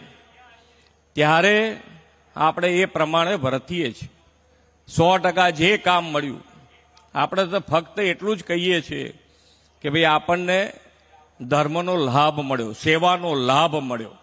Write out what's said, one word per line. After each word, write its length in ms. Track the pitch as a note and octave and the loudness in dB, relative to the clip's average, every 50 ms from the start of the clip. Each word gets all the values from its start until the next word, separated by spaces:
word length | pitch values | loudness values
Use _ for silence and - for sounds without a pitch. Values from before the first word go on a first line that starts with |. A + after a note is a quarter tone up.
| - - - - _ _ _ - - - - _ _ _ _ _ _ _ _ _ _ _ _ | -18 -20 -20 -20 _ _ _ -20 -20 -20 -20 _ _ _ _ _ _ _ _ _ _ _ _
ત્યારે 680 | D3 D3 D3+ D#3+ E3 F#3 G3+ G#3 G#3+ A3 A3 G#3+ - - - - - - _ _ _ _ _ _ | 0 2 4 4 4 4 4 4 2 2 -2 -4 -8 -14 -20 -20 -20 -20 _ _ _ _ _ _
આપણે 320 | - D3+ D#3+ - F3 F3 F3+ | 0 0 0 0 0 0 0
એ 160 | F3 F3+ F#3+ | 2 2 0
પ્રમાણે 500 | F#3+ - D#3+ D#3 D3+ E3 E3 E3 F3+ G#3 | 0 0 -2 -2 0 2 0 2 0 0
વર્તીએ 580 | E3+ C3 C3 C3 B2+ - - F3+ E3+ D3+ A#2 | -2 -2 -2 -2 -4 -4 -6 -4 -4 -4 -4
છીએ. 180 | G#2 - - - - _ _ _ _ _ _ _ _ _ _ _ _ _ _ - - | -6 -10 -14 -18 -18 _ _ _ _ _ _ _ _ _ _ _ _ _ _ -6 0
સો 220 | E3 E3 F3+ F#3+ F#3 | 2 4 4 4 2
ટકા 320 | F#3 F3+ E3 F#3 F3+ F3+ | 2 0 2 2 2 2
જે 260 | E3 D3 E3 F#3+ G#3 | 2 2 2 2 2
કામ 280 | G3+ - F3+ F3+ F3 E3+ | 2 2 2 2 2 0
મળ્યું, 400 | D#3+ D3+ D3 D3 C#3 - - - - - - - _ _ _ _ _ _ _ _ _ - | -2 -4 -4 -4 -4 -8 -12 -16 -20 -20 -20 -20 _ _ _ _ _ _ _ _ _ -4
આપણે 320 | C#3 D3 - F#3+ F#3+ F#3+ | -4 -2 -2 0 -2 -2
તો 140 | E3+ F#3+ G3 | -2 -2 -6
ફક્ત 380 | - - D3+ E3+ D#3+ - - G#3 | -4 -2 -2 -2 -2 -4 -6 -4
એટલું 380 | G3+ F3+ E3 - F3+ G#3 G#3+ | -2 -2 -2 -2 -4 -4 -4
જ 80 | F3 - | -4 -4
કહીએ 360 | - F3 F3 F3 F#3 F3+ E3 | -4 -4 -2 0 0 0 0
છીએ 380 | - - D3+ C#3+ C3 A#2+ - - _ _ _ _ _ _ _ _ _ _ _ _ | -2 -6 -10 -10 -10 -10 -14 -18 _ _ _ _ _ _ _ _ _ _ _ _
કે 80 | - C#3+ | -6 -2
ભાઈ 140 | C#3+ E3 E3 | 0 2 4
આપણને 680 | D#3 D#3 D3+ - - F3 F3+ F3+ F3+ F#3 F#3+ G3+ - - - - - _ _ _ _ - _ _ _ _ - | 4 2 2 2 0 -2 -2 0 -2 0 -2 -2 -4 -8 -14 -20 -20 _ _ _ _ -20 _ _ _ _ -16
ધર્મનો 560 | B2+ B2 D3 C#3+ D3 D3+ D#3 E3+ F3 F#3 F3+ | -4 -2 0 0 0 0 -2 -2 -2 -2 -2
લાભ 440 | E3+ C#3+ B2+ B2 C#3+ D3+ D#3 D3 D3+ | 0 0 2 2 4 4 2 2 -2
મળ્યો, 320 | C#3+ C3+ C3+ B2 A2+ G#2+ | -4 -4 -4 -4 -4 -6
સેવાનો 640 | A2 - - D#3 D#3 D#3+ F3 F3+ F3+ F3 F3 E3+ D3 | -8 -4 0 0 2 2 2 2 2 0 -2 -2 -2
લાભ 420 | C3+ B2 B2+ C3+ D3 E3 E3 D3+ | 0 2 2 4 4 4 2 0
મળ્યો. 380 | D3+ C3+ B2+ B2 A2+ A2+ G2 - - | -2 -4 -4 -6 -8 -8 -12 -14 -20